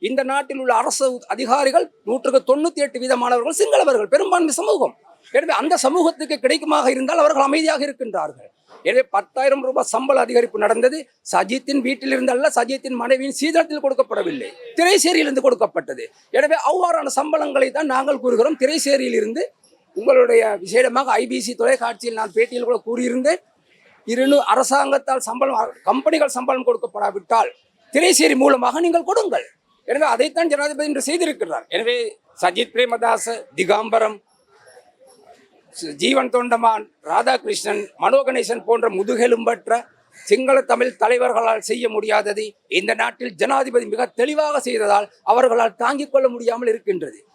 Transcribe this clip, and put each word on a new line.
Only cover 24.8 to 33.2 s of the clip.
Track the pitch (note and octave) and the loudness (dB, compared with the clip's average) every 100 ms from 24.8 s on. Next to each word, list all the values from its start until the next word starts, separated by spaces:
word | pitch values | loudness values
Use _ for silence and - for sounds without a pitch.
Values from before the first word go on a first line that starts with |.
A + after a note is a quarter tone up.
| C#4 C#4 C4+ C4 A3 | 2 -2 0 -4 -4
சம்பளம், | B3 C4+ A3+ A3+ - F#3 | -4 -2 -2 -4 -4 -2
கம்பெனிகள் | B3+ D4+ D#4+ C#4+ B3 | 0 0 2 0 -2
சம்பளம் | C4 C4 B3 | -4 -2 -2
கொடுக்கப்படாவிட்டால் | A#3 - G#3 G3+ F#3+ - A3+ C#3 - _ _ _ | -2 -6 -6 -6 -6 0 0 0 -4 _ _ _
திரைசேரி | C#4+ F4 - D#4+ C4 | 2 2 4 4 4
மூலமாக | C#4 C4 B3 D4 E4+ | 4 4 0 0 0
நீங்கள் | E4+ E4+ | 0 0
கொடுங்கள். | A4+ G4+ A3+ - _ _ _ - | 0 0 -4 -6 _ _ _ -4
எனவே | C#4 D4+ | 0 0
அதைத்தான் | C4+ D4 E4 E4+ | 2 0 0 0
ஜனாதிபதி | C#4+ D4 C#4+ D4+ | 0 -2 -2 -4
இன்று | C#4 C4 | -2 -2
செய்திருக்கிறார். | E4+ D#4+ - E3+ C3 - F3+ | -2 -2 -4 -6 -6 -4 -4
எனவே | A#3 B3 A3 - _ - | -2 -2 -6 -10 _ -2
சஜித் | F3+ F#3 A#3+ A3+ | -2 -2 -4 -2
பிரேமதாச, | B3 A#3 A3+ A3 | -2 0 0 0